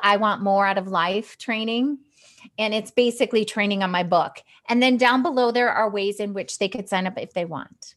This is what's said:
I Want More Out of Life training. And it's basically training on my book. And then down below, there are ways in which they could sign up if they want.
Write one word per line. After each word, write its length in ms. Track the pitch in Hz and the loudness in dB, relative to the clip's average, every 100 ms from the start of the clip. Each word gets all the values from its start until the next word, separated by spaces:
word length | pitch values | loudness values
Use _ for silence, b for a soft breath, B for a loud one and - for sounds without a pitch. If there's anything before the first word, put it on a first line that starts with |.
I 160 | 202 208 | 2 4
Want 240 | 214 190 | 2 0
More 240 | 196 196 196 | 2 2 2
Out 100 | 196 | 0
of 120 | 190 | -2
Life 500 | 180 175 202 233 - | -2 0 -2 -6 -12
training. 600 | - 220 226 233 277 277 b b b b b - | -8 -4 -4 -2 -2 -4 b b b b b -6
And 160 | 214 | -2
it's 160 | 214 214 | -2 -2
basically 540 | - 240 233 220 226 | 0 0 2 0 2
training 400 | 208 214 202 196 | 0 -2 -2 0
on 80 | 185 | 0
my 100 | 180 | 0
book. 400 | 180 175 - - b b - | 2 2 0 -6 b b -2
And 140 | 240 | 2
then 140 | 254 247 | 4 4
down 260 | 247 262 | 4 4
below, 300 | 330 262 240 | 2 0 2
there 180 | 240 240 | 2 2
are 180 | - 220 | 2 0
ways 300 | 202 202 202 | -2 -4 -4
in 160 | 208 | -6
which 240 | 196 - - | -6 -8 -4
they 100 | 196 | -4
could 200 | 226 196 | -4 -4
sign 180 | 185 185 | -2 -2
up 100 | - | -6
if 180 | 208 | -8
they 100 | 190 | -6
want. 500 | 170 147 - - - | -6 -8 -12 -20 -20